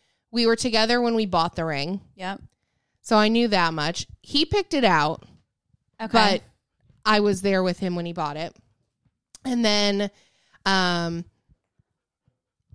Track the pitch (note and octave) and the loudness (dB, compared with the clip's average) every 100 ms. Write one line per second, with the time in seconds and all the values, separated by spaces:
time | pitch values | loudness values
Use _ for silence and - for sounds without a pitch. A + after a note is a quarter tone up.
0 | _ _ _ A#3 A3+ A3+ B3+ A3 A3 A#3+ | _ _ _ 0 2 2 0 0 2 2
1 | A#3+ A3+ G#3 F3 E3+ - D#3+ C#3+ D3+ G3 | 0 0 0 0 -2 -2 -4 -4 -6 -8
2 | - - F#3 - - _ _ _ _ _ | -10 -14 -12 -12 -16 _ _ _ _ _
3 | - G#3+ G#3+ A3+ A#3+ G3+ E3 D#3+ D3+ F3 | 0 2 4 2 2 2 0 -2 -4 -6
4 | - - - C#4+ D#4+ G4+ F#4+ D4+ A3+ D#3+ | -10 -18 -6 -2 0 -2 -2 2 4 4
5 | D3 - - - _ _ _ _ _ - | 2 -4 -12 -20 _ _ _ _ _ -14
6 | A3 A3+ G#3 F#3 - _ _ _ _ _ | 0 4 4 2 -4 _ _ _ _ _
7 | - G#3+ G#3 F#3+ G3 F#3+ F#3 F3 F#3 F3 | 0 2 2 0 0 0 0 -2 -4 -4
8 | E3+ E3+ D3+ D3 E3 - _ _ _ _ | -6 -6 -6 -6 -10 -12 _ _ _ _
9 | _ _ _ - C4 B3 A3 G#3 G3+ G3+ | _ _ _ -12 -4 0 2 2 2 0
10 | G3+ - _ _ _ _ G3 F#3+ F3+ F3 | -4 -8 _ _ _ _ 0 2 2 0
11 | E3+ E3+ - _ _ _ _ _ _ _ | -2 -6 -10 _ _ _ _ _ _ _
12 | _ _ _ _ _ _ _ | _ _ _ _ _ _ _